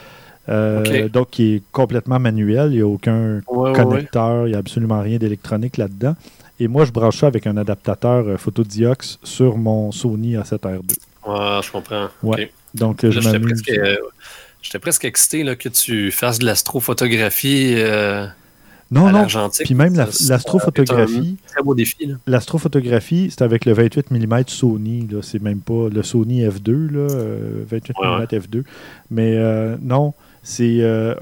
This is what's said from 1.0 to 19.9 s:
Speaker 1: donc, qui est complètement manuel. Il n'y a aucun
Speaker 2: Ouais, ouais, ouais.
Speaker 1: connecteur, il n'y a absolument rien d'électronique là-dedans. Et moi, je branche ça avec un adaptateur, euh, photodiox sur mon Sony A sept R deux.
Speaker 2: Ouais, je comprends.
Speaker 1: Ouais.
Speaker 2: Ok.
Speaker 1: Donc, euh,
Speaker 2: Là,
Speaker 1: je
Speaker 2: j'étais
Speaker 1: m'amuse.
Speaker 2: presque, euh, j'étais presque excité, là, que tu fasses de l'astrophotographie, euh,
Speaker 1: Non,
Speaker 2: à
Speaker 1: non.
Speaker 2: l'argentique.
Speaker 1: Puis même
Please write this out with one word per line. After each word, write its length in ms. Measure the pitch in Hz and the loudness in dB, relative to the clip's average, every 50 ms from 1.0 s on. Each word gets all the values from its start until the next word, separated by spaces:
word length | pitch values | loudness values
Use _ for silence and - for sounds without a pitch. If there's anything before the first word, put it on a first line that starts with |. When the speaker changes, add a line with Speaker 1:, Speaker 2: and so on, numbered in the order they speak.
| 107 107 | 0 0
Speaker 1:
donc, 180 | 110 123 127 - | 2 0 0 0
qui 240 | - - 117 110 107 | 0 2 2 2 2
est 80 | 104 - _ | 0 -4 _
complètement 480 | - 135 131 107 - 117 - 123 127 131 | -2 0 0 2 0 -2 -2 0 0 0
manuel. 540 | 127 113 110 107 104 104 107 127 147 151 | 2 2 0 2 2 2 2 2 2 2
Il 40 | 135 110 | 2 2
n'y 20 | |
a 40 | 107 104 | 2 2
aucun 460 | 104 95 - 117 113 113 113 110 107 | 0 0 0 0 0 0 0 -2 -2
Speaker 2:
Ouais, 60 | 104 - - | -4 -6 -4
ouais, 220 | 123 123 127 131 | -2 0 0 2
ouais. 20 | 131 | 4
Speaker 1:
connecteur, 720 | 131 123 127 127 139 147 - - 117 113 117 117 120 120 117 | 4 4 4 4 0 0 -2 0 0 2 2 2 0 0 0
il 20 | |
n'y 60 | 107 | 0
a 20 | 104 | -2
absolument 420 | 98 - - 117 113 110 110 107 | -4 -4 -4 -2 0 0 0 0
rien 180 | 101 107 113 117 | 0 0 -2 0
d'électronique 580 | 113 107 104 101 - - 110 104 113 123 - | 0 -2 -2 -4 -6 -4 -4 -2 -4 -4 -2
là-dedans. 400 | - 107 98 98 98 120 139 165 - - - - - - - _ - | -4 -4 -4 -4 -4 -2 -2 -2 -4 -8 -20 -20 -20 -20 -14 _ -4
Et 80 | - 110 | -2 0
moi, 160 | 120 147 156 | 4 4 4
je 80 | 127 | 4
branche 260 | 113 110 113 110 - - | 2 2 2 2 4 4
ça 80 | 151 | 2
avec 200 | 143 120 110 - 107 | 2 2 2 -2 -2
un 80 | 104 | -2
adaptateur, 680 | 107 104 104 101 - - 110 95 - - 120 123 123 113 | -2 -2 -2 -4 -4 -2 -4 -4 0 2 2 2 2 2
euh, 100 | 104 98 | 0 -2
photodiox 840 | 92 - - - - 113 104 101 107 113 120 135 - - - - - - | -4 -4 -4 -2 -2 -2 -2 0 0 2 2 0 -2 -4 -14 -16 -16 -16
sur 320 | - - - 127 127 107 | -8 -2 2 2 2 2
mon 340 | 113 113 110 107 110 107 104 | 0 0 0 0 0 -2 -4
Sony 460 | 101 - - 120 110 107 113 120 117 | -4 -4 -4 -4 -2 -2 -2 -2 -2
A 80 | 107 98 | -4 -4
sept 200 | - 110 104 - | -4 -6 -6 -6
R 180 | 95 92 92 92 | -6 -8 -6 -6
deux. 100 | 92 - - - _ _ _ - | -6 -8 -8 -8 _ _ _ -8
Speaker 2:
Ouais, 340 | 104 104 101 101 101 101 101 | -6 -4 -2 0 0 0 -2
je 80 | 98 - | -2 -4
comprends. 360 | - 101 - - 110 104 101 101 - - | -8 -10 -8 -6 -6 -6 -6 -6 -8 -4
Speaker 1:
Ouais. 220 | - 110 110 110 104 | -2 -2 0 -2 -4
Speaker 2:
Ok. 60 | - _ _ _ _ - | -6 _ _ _ _ -4
Speaker 1:
Donc, 280 | - 117 110 107 - - | -2 0 0 0 2 2
euh, 40 | 113 | 4
Speaker 2:
Là, 60 | 107 | 4
Speaker 1:
je 60 | 117 | 4
Speaker 2:
j'étais 180 | 113 110 107 107 | 4 2 2 2
Speaker 1:
m'amuse. 240 | 113 117 113 113 | 2 0 -2 -2
Speaker 2:
presque, 160 | 107 - 113 104 | -2 -2 0 0
euh, 180 | 101 98 101 104 - - - _ - - - - - - _ _ | 2 0 0 -2 -4 -8 -16 _ -20 -20 -20 -20 -20 -20 _ _
j'étais 180 | - - - - | -14 -10 -10 -8
presque 260 | - 170 156 - - | -6 -4 -4 -2 -2
excité, 380 | 120 - - - - - 160 156 | -2 0 0 0 0 0 -2 -2
là, 120 | 135 123 | -4 -4
que 120 | - - 127 | -6 -6 -6
tu 420 | 117 - - - 117 110 101 98 | -4 -2 -2 0 0 0 0 0
fasses 260 | - - 123 120 113 113 | -2 0 -2 -2 0 0
de 60 | 123 | 0
l'astrophotographie, 1300 | 113 104 - - - - 131 - - 117 - 131 120 113 110 110 101 - - - 135 139 135 135 127 120 113 | 0 0 0 -2 -2 -4 -4 -2 -2 -2 0 0 0 2 2 0 0 -2 -2 0 0 2 2 2 2 2 2
euh, 480 | 110 110 107 107 104 101 101 104 101 101 - _ _ _ _ _ _ - - - _ - | 2 2 2 0 0 0 -2 -2 -6 -8 -12 _ _ _ _ _ _ -20 -20 -18 _ 0
Speaker 1:
Non, 140 | 123 143 185 | 4 6 6
Speaker 2:
à 60 | 196 | 6
Speaker 1:
non. 60 | 190 208 | 6 6
Speaker 2:
l'argentique. 440 | 208 180 - 110 104 101 - - 156 | 4 2 0 -2 -2 -2 -2 -2 0
Speaker 1:
Puis 80 | - 131 | 2 4
même 200 | 127 151 180 | 4 4 4